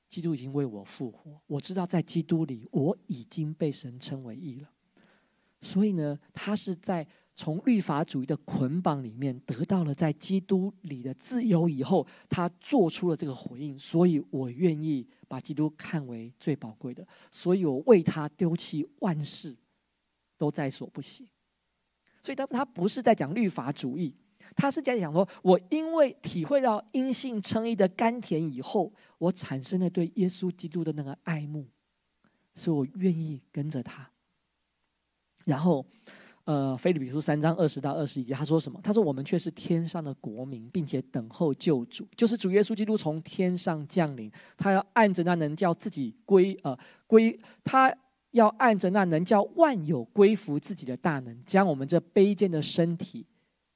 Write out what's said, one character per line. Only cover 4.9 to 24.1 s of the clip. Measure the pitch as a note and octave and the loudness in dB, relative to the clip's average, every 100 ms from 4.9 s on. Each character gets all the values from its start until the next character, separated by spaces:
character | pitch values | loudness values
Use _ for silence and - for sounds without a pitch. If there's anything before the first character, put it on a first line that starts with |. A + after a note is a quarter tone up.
| _ _ _ _ _ _ _ | _ _ _ _ _ _ _
所 | - F#3+ | -4 0
以 | G#3+ | 2
呢， | F3+ D3 C#3+ _ | 0 -2 -6 _
他 | - - | -12 -6
是 | G#3 - | -4 -4
在 | F3 - F3+ D3 _ _ | -6 -4 -4 -6 _ _
从 | - - D#3+ C4 | -10 -6 -2 2
律 | A3+ | 2
法 | F3 C#3+ | 2 -2
主 | E3+ C#3 | -2 -4
义 | B2+ | -4
的 | D3 | -4
捆 | - F#3 B2+ E3+ | -4 -2 0 0
绑 | F3+ C#3+ | -2 -2
里 | A#2+ | -6
面 | A2+ C#3 B2+ | -6 -6 -6
得 | - A#2+ | -8 -6
到 | E3+ F#3+ | -2 0
了 | D#3 | 0
在 | C#3 D#3+ | 0 -2
基 | D3 - F#3+ | -2 -2 -4
督 | F#3 F#3+ G3 - | 0 -2 -2 -8
里 | E3 C3+ | -12 -10
的 | C3 | -10
自 | C3 - B3+ | -10 -8 -2
由 | A#3 E3+ E3+ | 2 2 2
以 | C#3 | 0
后， | C#3 F#3 C3 - - | 2 2 0 -8 -6
他 | - F3 - | -2 -2 -4
做 | - C#4 E3+ | 0 2 2
出 | - F3 | 2 -2
了 | D#3 | -2
这 | D3+ | -4
个 | |
回 | B2+ - A#2+ | -8 -12 -12
应。 | D3 C3+ | -12 -12
所 | - E3 F3+ | -2 4 4
以 | D3+ - | 4 -2
我 | C3 B2+ | -6 -6
愿 | A#2+ F3+ D3+ | 0 0 0
意 | D#3 C#3 A#2 _ - | -2 -4 -6 _ -14
把 | C3 | -12
基 | - | -8
督 | D3 D3+ | -4 -4
看 | D3+ - E3 C3 | -4 -8 -6 -6
为 | A#2 A#2 - | -12 -14 -8
最 | - C#3 | -4 -4
宝 | A#2 G#2+ | -6 -12
贵 | B2+ | -12
的， | B2 - - - | -14 -18 -20 -20
所 | - F3 | -6 0
以 | F#3+ | 2
我 | E3 C3 E3 | 2 2 6
为 | G3+ | 6
他 | E3 D#3+ D3 | 6 -2 -4
丢 | - F3 E3+ | -2 0 0
弃 | - D#3 D3+ - | -4 -6 -6 -4
万 | G3+ D3+ | -4 -2
事 | C#3+ - D#3+ A#2+ _ _ _ _ _ _ _ - | -4 -8 -10 -16 _ _ _ _ _ _ _ -6
都 | D3 | -4
在 | - C#3 | -4 -6
所 | - B2+ | -8 -12
不 | - | -14
惜。 | - - B3+ _ _ _ _ _ _ _ _ _ | -14 -16 -20 _ _ _ _ _ _ _ _ _
所 | - | -12
以 | C4+ | -8
他， | C4+ | -4
他 | B3 | -4
不 | C4+ - F#3+ | -4 -2 -2
是 | - | 2
在 | A#3+ | 2
讲 | A3 C#3+ | 2 2
律 | G#3 G#3 | 0 0
法 | - B2 | 0 -6
主 | C#3+ C3 C#3+ | -4 -4 -4
义， | D#3 | -4